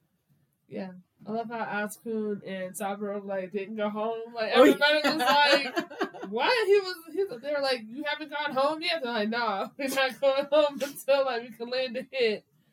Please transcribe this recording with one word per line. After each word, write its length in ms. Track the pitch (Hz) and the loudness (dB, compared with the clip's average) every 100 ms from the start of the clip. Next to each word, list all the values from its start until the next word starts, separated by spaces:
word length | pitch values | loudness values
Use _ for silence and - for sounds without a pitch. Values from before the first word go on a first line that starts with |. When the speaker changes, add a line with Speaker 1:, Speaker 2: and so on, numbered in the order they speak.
| _ _ _ _ _ _ _ | _ _ _ _ _ _ _
Speaker 1:
Yeah. 220 | 143 185 185 _ _ - | -12 -12 -14 _ _ -8
I 60 | |
love 160 | 220 226 | -8 -6
how 140 | 233 | -6
Asukun 760 | 214 202 208 - 233 220 214 202 - | -6 -4 -6 -8 -6 -4 -4 -6 -8
and 300 | 190 185 185 | -8 -8 -8
Saburo, 460 | 196 202 202 202 | -6 -6 -6 -6
like, 260 | 196 190 185 | -6 -6 -4
didn't 240 | 202 190 220 | -6 -6 -4
go 120 | 208 | -4
home. 460 | 208 220 226 233 | -2 -4 -4 -8
Like, 180 | 233 214 | -6 2
Speaker 2:
Oh, 60 | 247 | 8
Speaker 1:
everybody 400 | 294 - 294 302 | 8 8 4 4
Speaker 2:
yeah. 100 | 294 311 | 2 2
Speaker 1:
was 580 | 254 285 285 277 269 | 4 6 6 4 2
like, 500 | 330 - 381 - - | -4 -6 -6 -8 -8
Speaker 2:
<laughs> 60 | 190 | -8
Speaker 1:
"What?" 360 | 440 330 480 381 | -2 2 2 6
He 120 | 403 | 4
was, 160 | 370 349 330 | 4 -8 -8
he 100 | 320 | -4
was, 160 | 392 330 | -4 -4
they 100 | 277 | -4
were 100 | 285 | -2
like, 180 | 269 247 220 | 0 -2 -4
"You 180 | 247 294 | -8 -6
haven't 240 | 294 302 | -6 -6
gone 240 | 294 294 | -6 -2
home 260 | 254 285 320 | 0 0 0
yet?" 200 | 349 330 | -2 -2
They're 100 | 247 | -2
like, 160 | 233 208 | -2 -2
"No, 400 | 233 226 196 226 | 0 -2 -2 -6
<laughs> 40 | - | -4
we're 100 | 269 | -4
not 300 | 269 262 - | 0 0 2
going 260 | 277 269 285 | 2 2 2
home 300 | 294 294 285 | 4 4 0
until, 420 | 277 277 - 277 269 | -6 -6 0 2 2
like, 160 | 233 | -2
we 80 | 247 | -6
can 180 | 220 240 | -12 -6
land 260 | 254 254 240 | -4 -4 -6
a 80 | - | -8
hit." 340 | 262 226 202 _ _ _ | 0 0 0 _ _ _